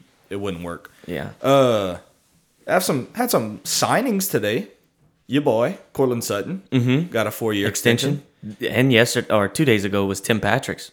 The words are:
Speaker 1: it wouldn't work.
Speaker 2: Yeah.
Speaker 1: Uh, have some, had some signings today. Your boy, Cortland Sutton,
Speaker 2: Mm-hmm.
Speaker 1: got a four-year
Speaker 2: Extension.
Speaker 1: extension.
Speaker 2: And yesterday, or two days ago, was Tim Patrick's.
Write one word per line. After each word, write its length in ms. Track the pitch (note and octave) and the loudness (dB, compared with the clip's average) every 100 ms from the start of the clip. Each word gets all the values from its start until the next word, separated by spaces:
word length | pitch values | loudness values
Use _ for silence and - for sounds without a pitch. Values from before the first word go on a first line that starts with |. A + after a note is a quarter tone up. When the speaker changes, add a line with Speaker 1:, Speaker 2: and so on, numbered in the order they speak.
| _ _ _ | _ _ _
Speaker 1:
it 60 | G2 | -8
wouldn't 260 | G2+ E2+ | -8 -8
work. 280 | F2 E2+ - _ - | -10 -12 -16 _ -10
Speaker 2:
Yeah. 240 | C#2 G2 - | -8 -8 -6
Speaker 1:
Uh, 560 | C3+ C#3 B2+ G#2+ F#2+ F2 - _ _ _ _ _ - | 2 4 4 2 -2 -6 -14 _ _ _ _ _ -2
have 180 | F3+ | 0
some, 240 | F#3 C3+ - | 0 -2 -4
had 160 | A3 B3 | -4 0
some 280 | E3 G#2+ G#2+ | 0 -2 -10
signings 720 | - - A2+ E3 C4 G3 F#3+ | -6 -2 2 2 0 -2 -2
today. 380 | B2 G#2 C3 - _ _ _ _ _ - | -2 0 -2 -6 _ _ _ _ _ -2
Your 160 | C#3 | 0
boy, 360 | D3 A2+ C3+ G3 - | 2 2 0 -4 -10
Cortland 300 | - C3 A#2 | 0 0 0
Sutton, 400 | - G2+ F#2+ E3+ - | -2 -4 -4 -8 -2
Speaker 2:
Mm-hmm. 400 | B2+ B2 C#3 F3 | 0 2 0 -2
Speaker 1:
got 160 | A2+ G#2 | -2 -4
a 40 | |
four-year 360 | - A2+ G2+ G2+ | -2 -2 0 0
Speaker 2:
Extension. 560 | - A#2+ A#2 C3+ C#3+ - _ | 0 0 2 0 -4 -8 _
Speaker 1:
extension. 300 | G#2+ G#2 - A#2 | -16 -8 -2 2
Speaker 2:
And 160 | C3+ | 4
yesterday, 420 | A2+ A#2 B2 - | 6 4 0 0
or 140 | G#2+ G2 | 2 2
two 160 | - | 0
days 200 | C#3 G#2+ | 2 2
ago, 220 | G2 G2+ G2 | 2 0 0
was 140 | F#2+ | -2
Tim 180 | - A2 | -2 0
Patrick's. 520 | G2+ A#2+ - - - | 2 0 -2 -10 -12